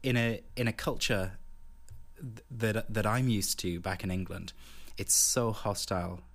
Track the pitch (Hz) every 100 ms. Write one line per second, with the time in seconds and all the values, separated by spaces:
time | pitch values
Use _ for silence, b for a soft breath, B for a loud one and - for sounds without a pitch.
0 | 135 123 117 110 - - 117 - - -
1 | - 104 92 - - - - - - -
2 | - - 131 110 - 117 113 107 - 107
3 | 104 120 131 107 - - 90 87 92 90
4 | 95 92 87 92 92 - B B B -
5 | 104 - - 127 117 104 107 98 - 92
6 | 87 90 -